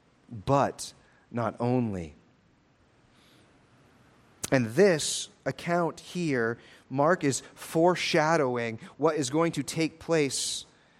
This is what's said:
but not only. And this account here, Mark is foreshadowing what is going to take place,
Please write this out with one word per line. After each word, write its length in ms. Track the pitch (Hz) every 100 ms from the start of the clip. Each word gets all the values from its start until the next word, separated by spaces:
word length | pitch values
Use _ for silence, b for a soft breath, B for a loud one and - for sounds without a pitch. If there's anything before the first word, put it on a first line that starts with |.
| _ _ -
but 640 | 113 95 139 107 - - - b b b
not 240 | 117 113 -
only. 560 | 120 127 117 95 80 - _ _ _ _ _ _ _ _ _ b b b b b _ _ _ _ _ _ _ _ -
And 220 | 135 113
this 560 | 120 202 156 - - - _ -
account 540 | - 170 175 165 -
here, 580 | - 175 165 131 113 117 B B B
Mark 340 | 131 147 180
is 200 | 143 123 -
foreshadowing 1300 | - - 165 175 170 - 170 151 165 131 123 117 113 B B
what 180 | 156 156
is 140 | 127
going 220 | 151 170
to 100 | 160
take 380 | 131 165 156 -
place, 680 | - 165 143 - - - - b b b